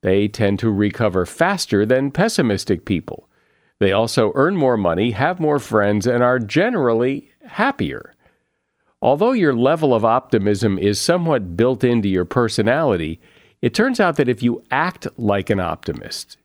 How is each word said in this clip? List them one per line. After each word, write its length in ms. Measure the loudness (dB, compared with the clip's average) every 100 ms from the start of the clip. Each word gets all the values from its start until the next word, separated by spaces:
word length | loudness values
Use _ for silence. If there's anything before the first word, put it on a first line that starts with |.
they 240 | 2 0 0
tend 320 | 0 -2 0
to 120 | -2
recover 560 | 0 -2 0 0 0 -4
faster 580 | 0 0 0 0 0
than 260 | 2 2 0
pessimistic 760 | 0 -2 0 0 0 -2 -4 -2
people. 420 | -4 -4 -16 _ _ _ _ _ _
They 140 | 0
also 400 | 2 0 0 0
earn 220 | 2 0 2
more 220 | 0 2
money, 320 | 0 0 0
have 260 | 0 -2 -2
more 200 | -2 -2
friends, 480 | 0 0 2 2 0
and 180 | 2
are 140 | 2 0
generally 920 | 0 0 0 0 0 0 0 -4 -10 _ -20
happier. 680 | -4 -4 -2 -6 -8 -16 _ _ _ _ _ _ _ _ _
Although 300 | 0 2 2
your 220 | 2 2
level 400 | 2 2 2 2
of 100 | 2
optimism 760 | 2 0 0 0 0 0 0 0
is 200 | 0 0
somewhat 600 | 0 0 2 -2 -2 0
built 260 | 0 2
into 240 | 2 2 0
your 160 | 0
personality, 960 | 0 0 0 0 0 2 0 0 -2 -8 _ _ _ _
it 140 | -4
turns 260 | 0 -2 2
out 160 | 0 2
that 140 | 0
if 120 | 0
you 200 | -2 -2 -4
act 360 | -2 -2 -6 -14 -6
like 320 | -2 0 0
an 100 | -2
optimist 800 | -2 -4 -6 -8 -10 -14 -16 -20